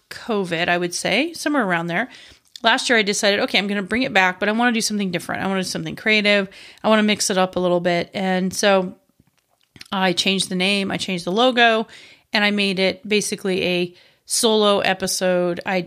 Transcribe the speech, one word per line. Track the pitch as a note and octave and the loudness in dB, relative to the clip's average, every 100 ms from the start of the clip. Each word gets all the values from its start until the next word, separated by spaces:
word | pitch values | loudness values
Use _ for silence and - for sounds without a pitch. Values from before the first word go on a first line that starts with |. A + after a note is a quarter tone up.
| - | -20
covid, | - - G#3 F3 E3 F3 | -14 -4 -4 -2 -2 0
I | F3 | 0
would | F3 - | -2 -4
say, | - G3+ E4 | 0 0 0
somewhere | E4 D#4 D4 | -4 -2 0
around | G3 E3+ E3+ | 0 -2 -2
there. | E3+ B3 - - - _ - | -4 -6 -10 -20 -20 _ -2
Last | A3+ C4 - | 2 2 2
year, | A3+ | 2
I | |
decided, | G3+ G#3 G#3+ G#3 | 2 0 2 2
"Okay, | B3+ F#3+ | 0 0
I'm | G3+ | -2
gonna | G3+ | -4
bring | G3 A3 | -2 -2
it | G3 | 0
back, | F#3+ F#3 F3+ | 2 2 0
but | G3+ | -2
I | |
wanna | A3 A#3+ | 0 2
do | A3+ | 0
something | G#3 G#3 F#3+ | -2 -2 -2
different. | E3+ - - | -4 -6 -6
I | F#3+ | -2
wanna | F#3+ | -2
do | F3+ | -4
something | F3 D#3 - | -6 -8 -6
creative. | A3 G#3+ G#3 G3+ F#3+ - - - | 0 2 4 2 0 -8 -20 -4
I | A3 | 2
wanna | A3 | 4
mix | G#3+ G#3 - | 4 2 0
it | F#3 | 2
up | F#3 F3+ | 0 0
a | |
little | F3+ F3 | 2 2
bit." | F3 E3+ E3+ | 2 -2 -2
And | G#3 F#3+ F#3 F#3 | -4 -2 0 -2
so | - G#3 F#3+ F#3 - _ _ _ _ _ _ _ - - | 0 2 2 0 -8 _ _ _ _ _ _ _ -20 -8
I | G3 F#3 | 0 0
changed | F3 G3 F#3+ - | 2 2 0 0
the | F#3 | -2
name, | F#3+ G3+ G3 | 0 0 -2
I | F#3 | -4
changed | - F3+ F3 | -6 -6 -2
the | |
logo, | G#3 B3+ A#3+ A#3 A3 A3 - - - _ | 2 2 4 4 2 -2 -12 -20 -20 _
and | G#3+ | -2
I | G#3 | 0
made | G3+ G3 F#3 | 0 0 0
it | F#3+ F#3 G3+ | -2 -2 -2
basically | G#3+ - G3+ G3 F3+ | -2 -2 -4 -4 -2
a | E3+ F3+ F3 - _ _ - | 0 0 -4 -8 _ _ -6
solo | - A#3 A3 G#3 G3+ | 0 2 4 4 4
episode. | - F#3 F#3 - F#3 F3+ F3+ F3 | 0 -2 -4 -2 0 2 0 -2
I, | - F#3 | -4 -4